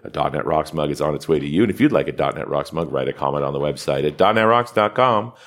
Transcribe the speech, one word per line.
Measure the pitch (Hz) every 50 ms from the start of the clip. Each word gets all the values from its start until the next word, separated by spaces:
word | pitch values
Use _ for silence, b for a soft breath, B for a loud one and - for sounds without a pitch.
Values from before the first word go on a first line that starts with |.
| B
A | -
dot | - 73 73 71 69
net | 76 -
Rocks | 67 80 78 76 - 80
mug | 78 73 73
is | 71 71
on | 73 76 76
its | 71 - -
way | 80 73
to | 69
you. | 71 73 90 117
And | 104
if | 95 -
you'd | 127 151 117
like | 78 69 -
a | 69
dot | - 73 69 65
net | - - -
Rocks | 71 71 69 - 82
mug, | 82 85 69
write | 67 67 65 65
a | 67
comment | - 71 69 71 73 71
on | 69 71
the | 69
website | 71 73 71 - - - 69 69 71
at | 76 76
dot | 78 90 101 110
net | 113 110
rocks | 110 117 120 120 - -
dot | 107 107 107 -
com | - 127 131 113 104 110 120 - B B